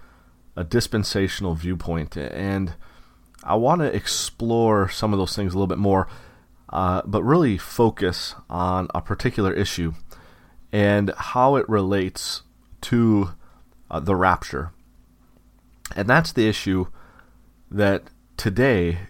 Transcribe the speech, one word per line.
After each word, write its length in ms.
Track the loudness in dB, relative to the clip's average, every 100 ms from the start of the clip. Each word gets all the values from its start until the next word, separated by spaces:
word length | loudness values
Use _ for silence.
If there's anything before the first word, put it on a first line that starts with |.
| -18 -20 _ _ -16 -10
a 80 |
dispensational 920 | -2 -2 0 -2 -2 -2 -2 -2 -4
viewpoint. 640 | -4 -4 -6 -4 -4 -4 -8
And 580 | -10 -6 -4 -4 -4 -8 -16 -20 -20 _ _ -14
I 100 | -2
want 280 | 0 2 2
to 120 | 0
explore 960 | -2 -4 -4 -6 -6 0 2 4 4 2
some 240 | 0 0
of 80 | 0
those 160 | 0 -2
things 180 | -2
a 20 | 0
little 120 | 0
bit 100 | 0
more, 300 | 2 2 2 -6 -20 -20 _ -20 -8
uh, 320 | -2 0 0
but 180 | 0 0
really 340 | 2 4 4 0
focus 800 | -2 2 2 2 -2 -2 -8 -12 -10
on 380 | -4 0 0 -2
a 80 | -4
particular 520 | -4 -4 -2 0 0
issue 420 | 0 -2 -2 -4 -6 -12 -18 -20 -20 -20 -20 -6
and 400 | 0 2 4 0 -4
how 380 | -4 2 4
it 140 | 4 2
relates 760 | 0 2 0 -2 -6 -8 -10 -12 _ _ -18
to, 500 | -2 2 4 4 2 -4 -16 -20 -20 -20 -10
uh, 120 | -6
the 160 | 0 2
rapture. 560 | 4 2 -2 -8 -8 -12 -20 -20 _ _ _ _ _ _ _ _ -10
And 140 | -4 2
that's 240 | 4 4
the 160 | 2 2
issue 380 | 2 0 0 -2 -6 -18 -20 -20 -20 -20 _ -8
that 400 | 0 2 2 -4 -18 _ -6
today 680 | -2 2 4 4 2 -2 -6